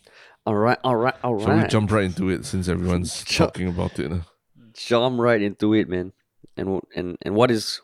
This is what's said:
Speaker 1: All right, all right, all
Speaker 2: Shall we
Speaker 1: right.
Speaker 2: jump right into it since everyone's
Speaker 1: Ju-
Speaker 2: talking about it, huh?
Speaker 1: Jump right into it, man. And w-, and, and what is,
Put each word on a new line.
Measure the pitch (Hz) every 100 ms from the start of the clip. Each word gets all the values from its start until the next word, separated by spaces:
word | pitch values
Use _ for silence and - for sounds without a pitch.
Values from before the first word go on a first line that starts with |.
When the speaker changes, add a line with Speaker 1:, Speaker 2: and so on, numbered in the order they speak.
| _ - - _ 107
Speaker 1:
All |
right, | 104 113 123
all | 131
right, | 113 123 -
all | 123 107
Speaker 2:
Shall | 110
we | 107
Speaker 1:
right. | 110
Speaker 2:
jump | 113 101
right | 107
into | 92 85 95
it | 90 -
since | 95 90
everyone's | 87 90 87 - -
Speaker 1:
Ju- | - -
Speaker 2:
talking | - - 90
about | 87 90 -
it, | 69
huh? | 87 82 _ _ _ 117
Speaker 1:
Jump | - - 120 127 123
right | 120 113
into | 101 - 107
it, | 107 78
man. | 92 90 - _ _ - -
And | 95
w-, | 95 -
and, | - 90 -
and | -
what | 104 127
is, | 110 - -